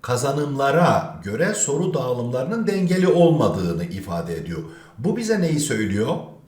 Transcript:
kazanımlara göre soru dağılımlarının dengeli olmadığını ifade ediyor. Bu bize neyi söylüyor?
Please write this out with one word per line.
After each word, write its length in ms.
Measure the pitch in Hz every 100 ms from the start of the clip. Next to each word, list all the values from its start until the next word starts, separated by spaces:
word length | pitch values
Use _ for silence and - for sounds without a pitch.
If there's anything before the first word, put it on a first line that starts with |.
kazanımlara 1200 | - 120 139 147 147 135 139 151 165 101 - -
göre 300 | 98 110 185
soru 400 | 202 - 143 185
dağılımlarının 720 | 156 127 123 120 127 135 226 208
dengeli 400 | 196 175 180 180
olmadığını 760 | 170 170 156 104 98 87 85
ifade 540 | 87 95 92 85 85 82
ediyor. 220 | 80 82 80 - - -
Bu 200 | 147 233
bize 240 | 220 214
neyi 180 | 170 151
söylüyor? 560 | 147 113 104 98 117 208 - -